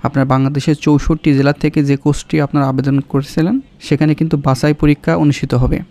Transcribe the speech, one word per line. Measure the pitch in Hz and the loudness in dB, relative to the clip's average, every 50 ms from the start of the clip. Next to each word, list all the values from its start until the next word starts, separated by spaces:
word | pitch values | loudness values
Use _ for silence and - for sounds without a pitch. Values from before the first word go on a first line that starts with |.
আপনার | - 127 - 139 135 | -6 -4 -2 -2 0
বাংলাদেশের | 139 135 131 135 135 147 139 - 165 151 | 0 0 0 0 0 -2 -2 0 0 -2
চৌষট্টি | - - 151 147 139 - - 160 156 - 156 143 | 0 2 2 2 2 2 0 -2 0 0 0 2
জেলা | 135 139 143 | 2 2 0
থেকে | 147 - - 151 - 156 143 | 0 0 -4 -2 0 0 0
যে | 139 139 | 0 -2
কোর্সটি | 139 - 147 143 - - - - 156 | 0 0 -2 -2 -2 -4 -4 -2 -2
আপনারা | 143 139 - 147 135 135 | -2 0 0 -2 0 0
আবেদন | 131 135 135 139 135 139 | -2 -2 -2 0 0 -2
করেছিলেন, | 135 - - 139 135 - - 165 160 180 233 269 - - - - | -2 -2 -4 -4 -4 -2 -4 -2 -2 0 -2 -4 -6 -10 -20 -20
সেখানে | - - 151 135 156 151 151 | -2 -2 0 2 2 0 2
কিন্তু | - 160 160 160 | 0 0 -2 -2
বাছাই | 143 143 139 131 - - 151 | -2 0 -2 0 0 0 0
পরীক্ষা | 151 - - 147 147 - - - 165 | 0 2 2 2 2 2 0 -2 0
অনুষ্ঠিত | 165 156 147 139 - - 131 - | 2 2 2 0 0 -4 -2 0
হবে। | 123 127 127 160 - 196 - | 0 2 0 0 -4 -6 -12